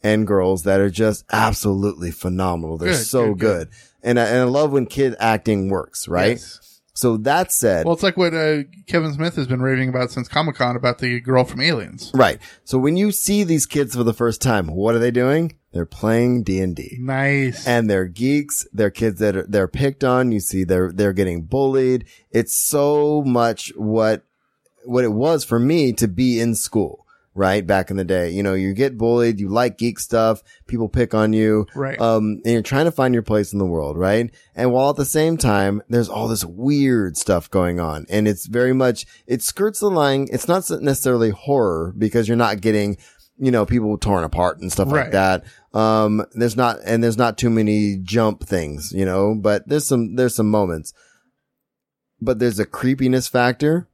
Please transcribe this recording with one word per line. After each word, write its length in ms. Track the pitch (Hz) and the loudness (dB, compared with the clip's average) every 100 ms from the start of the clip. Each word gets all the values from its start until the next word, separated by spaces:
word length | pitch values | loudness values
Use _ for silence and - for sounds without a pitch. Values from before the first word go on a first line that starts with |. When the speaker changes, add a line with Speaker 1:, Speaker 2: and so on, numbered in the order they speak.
Speaker 1:
and 240 | 107 107 107 | 2 2 2
girls 360 | 101 92 95 | 2 2 0
that 160 | 87 98 | 2 2
are 100 | 98 | 2
just 340 | 90 110 104 - | 2 0 0 -4
absolutely 800 | 107 110 107 104 95 101 76 85 | 0 0 0 -2 0 -2 -4 -8
phenomenal. 640 | 78 92 92 92 85 80 80 | -6 -4 -2 -2 -2 -4 -4
They're 120 | 87 | -2
Speaker 2:
Good, 60 | 160 110 | -2 0
Speaker 1:
so 220 | 131 113 | 0 0
Speaker 2:
good, 60 | 98 | 2
Speaker 1:
good. 300 | 110 92 80 | 0 0 -4
Speaker 2:
good. 80 | - - _ | -14 -20 _
Speaker 1:
And 160 | 117 120 | -4 0
I, 60 | 113 | 2
and 140 | 123 | 2
I 20 | |
love 280 | 123 135 151 | 2 2 2
when 120 | 135 117 | 0 -2
kid 300 | - 135 120 | 0 -2 0
acting 500 | 113 107 - 104 95 | 0 0 0 0 0
works, 380 | 95 - - - | -2 -6 -12 -4
right? 240 | 87 95 120 | 0 0 0
Speaker 2:
Yes. 240 | - - - _ _ - | -8 -20 -20 _ _ -2
Speaker 1:
So 200 | 127 113 | 0 0
that 340 | 110 151 180 | 0 0 0
said 320 | - 117 90 165 | 0 2 2 2
Speaker 2:
Well, 80 | |
it's 100 | 165 | 0
like 120 | 196 180 | 0 2
what, 180 | 175 | 0
uh, 260 | 165 156 151 139 - - | 2 0 0 -4 -16 -4
Kevin 260 | 170 160 | -2 -2
Smith 220 | 143 165 170 | -2 -4 -4
has 120 | 127 | -2
been 140 | 127 | -2
raving 280 | 131 131 131 | 0 0 0
about 220 | 127 123 | -2 -4
since 180 | - 120 | -6 -4
Comic-Con 480 | 147 160 - 123 123 | -2 -2 -2 -2 0
about 220 | 123 120 | -2 -2
the 200 | 127 123 | -4 -4
girl 240 | 120 127 | 0 2
from 160 | 127 127 | 2 0
Aliens. 500 | 147 143 95 - - | -2 -2 -6 -14 -4
Speaker 1:
Right. 260 | 131 110 62 - - | 4 4 4 -12 -20
So 140 | - 131 | -4 0
when 180 | 135 175 | 2 2
you 160 | 208 | 0
see 320 | 190 - 208 | 0 0 0
these 220 | 190 160 - | 2 0 0
kids 300 | 147 127 123 | -2 -2 0
for 60 | 117 | 0
the 80 | |
first 280 | 107 117 110 | 2 0 0
time, 260 | 135 110 85 | 0 0 0
what 280 | 82 107 117 | -2 0 2
are 40 | |
they 120 | 120 | 2
doing? 460 | 120 127 151 165 - _ | 2 2 2 -2 -6 _
They're 120 | 82 85 | -6 -6
playing 580 | - 107 113 123 123 | -4 0 2 2 2
D 180 | 101 95 | 0 -2
and 120 | 92 | -2
D. 220 | 85 - 123 | -4 -10 -10
Speaker 2:
Nice. 680 | 127 135 135 139 131 123 127 | -6 -2 0 0 -2 -4 0
Speaker 1:
And 220 | 120 110 | 2 2
they're 160 | 98 92 | 0 0
geeks. 580 | 87 127 147 143 - - | -2 0 0 -2 -8 -8
They're 200 | 98 104 | -2 -2
kids 280 | - 113 92 | 0 -2 0
that 160 | 107 95 | -2 -2
are, 100 | 92 | -2
they're 220 | 104 92 | 0 0
picked 380 | - 139 139 135 | 0 -4 0 0
on. 260 | 127 127 | 2 2
You 80 | 107 | 0
see 240 | - 95 | -2 -4
they're, 300 | 92 92 92 | 0 0 0
they're 180 | 90 104 | 0 0
getting 300 | 95 95 85 | 2 -2 -2
bullied. 640 | 80 127 135 135 127 127 - - _ | -4 0 0 2 2 0 -4 -20 _
It's 220 | 117 110 - | -2 -2 -2
so 680 | - 151 143 147 147 151 139 | -2 0 2 2 2 0 2
much 480 | 120 117 107 - - | 2 2 -2 -10 -6
what, 480 | 107 110 110 107 _ _ _ _ _ _ 123 | -2 2 2 0 _ _ _ _ _ _ -4
what 180 | 123 | 0
it 80 | 120 | 0
was 320 | 107 143 160 | 0 2 0
for 160 | - 117 | 0 2
me 320 | 127 170 139 | 4 4 2
to 140 | 110 110 | 2 -2
be 320 | 87 127 120 | 2 0 2
in 160 | 117 110 | 0 -2
school, 500 | - 110 92 - _ _ _ | -2 -2 -2 -6 _ _ _
right? 340 | 92 95 101 90 | -2 2 2 2
Back 240 | 98 92 | 0 0
in 60 | 98 | -4
the 80 | 90 | 0
day, 240 | 92 85 | 0 0
you 120 | 92 | 0
know, 120 | 101 | 0
you 200 | 95 95 | 0 -2
get 240 | 98 135 120 | 0 -2 0
bullied, 400 | 117 120 117 104 | 0 2 2 0
you 80 | 98 | -2
like 280 | 107 123 - | 0 0 -2
geek 220 | 117 101 | -6 -4
stuff, 420 | - 113 113 107 _ - - | -2 2 2 0 _ -20 -10
people 220 | 120 110 | -6 -2
pick 260 | 127 117 | 0 0
on 200 | 113 110 | 2 2
you. 340 | 110 110 107 104 135 | 2 2 2 -2 -6
Speaker 2:
Right. 240 | 135 139 | -8 -2
Speaker 1:
Um, 400 | 117 113 107 107 113 | 0 2 0 -2 0
and 80 | |
you're 80 | 117 | -2
trying 240 | 104 135 165 | 0 0 0
to 60 | |
find 200 | 160 131 | 2 2
your 80 | 123 | 2
place 280 | 110 107 101 | 0 0 0
in 80 | 101 | -2
the 60 | 95 | -2
world, 320 | 82 71 78 | -2 -4 -2
right? 360 | 92 107 117 _ _ - | 0 0 -2 _ _ -2
And 160 | 123 | 0
while 200 | 123 135 | 2 0
at 40 | 147 | 0
the 80 | |
same 320 | 139 156 160 165 | -2 0 0 2
time, 460 | 131 101 98 101 - | 2 2 0 -2 -2
there's 180 | 120 110 | -2 0
all 220 | 104 113 | -4 -4
this 160 | 113 85 | -4 -6
weird 720 | 87 127 147 139 120 95 80 | -4 0 2 2 2 0 -4
stuff 340 | - 90 - | 0 0 0
going 300 | 98 87 87 | 0 0 -2
on. 240 | 85 78 78 | -4 -6 -4
And 200 | 104 107 | 0 0
it's 160 | 98 - | 0 -4
very 260 | 117 127 | 0 2
much, 320 | 131 127 110 - - - | 2 2 0 -8 -20 -6
it 160 | 123 | -4
skirts 380 | - - 208 208 | -4 -2 -2 0
the 80 | 208 | 0
line. 360 | 175 143 135 139 | 2 2 2 -2
It's 160 | 131 - | -4 0
not 220 | 180 180 170 | -2 -2 -4
necessarily 500 | 143 135 131 123 113 | -2 0 2 2 2
horror 640 | 101 - 139 107 82 82 101 | 0 -2 0 2 0 -6 -2
because 320 | 110 117 110 | 0 0 0
you're 80 | 117 | 2
not 240 | 117 104 | 2 0
getting, 340 | 107 107 101 101 - _ _ _ | 0 0 0 -4 -10 _ _ _
you 140 | 135 | 0
know, 140 | 120 101 | 2 2
people 320 | 120 107 104 | 0 0 -2
torn 260 | 107 95 | 0 0
apart 380 | 82 - 90 - | 0 0 0 -2
and 100 | 92 | -6
stuff 160 | - 101 | -2 0
like 240 | 147 113 | 0 0
Speaker 2:
Right. 0 | |
Speaker 1:
that. 320 | 95 95 92 - - _ 107 | 2 2 0 -4 -20 _ 0
Um, 480 | 110 110 107 107 - 110 | 2 4 2 0 -4 -2
there's 200 | 117 110 | -2 0
not, 220 | 123 110 95 | -2 -2 -2
and 180 | 113 | 0
there's 140 | 117 110 | 2 2
not 200 | 120 110 | 0 0
too 120 | 120 | 0
many 480 | 113 107 107 104 98 | 2 2 2 0 -2
jump 480 | 90 113 110 104 - | -2 0 0 -2 -4
things, 480 | 95 78 73 82 | -4 -4 -8 -8
you 100 | 92 | -2
know, 320 | 95 92 101 110 | -2 0 0 0
but 320 | 104 104 - | 0 -2 0
there's 180 | 147 - | -2 0
some, 300 | 127 113 117 | 0 0 0
there's 180 | 127 | 0
some 160 | - 107 | 2 2
moments, 440 | 107 98 80 78 _ _ _ _ _ _ _ _ _ _ _ _ _ | 2 0 -4 -10 _ _ _ _ _ _ _ _ _ _ _ _ _
but 180 | 117 120 | -4 0
there's 200 | 123 101 | 0 0
a 60 | 104 | -4
creepiness 600 | - 127 135 131 127 123 | -2 -2 0 2 2 0
factor 600 | 127 123 123 147 165 175 | 0 2 2 0 0 -4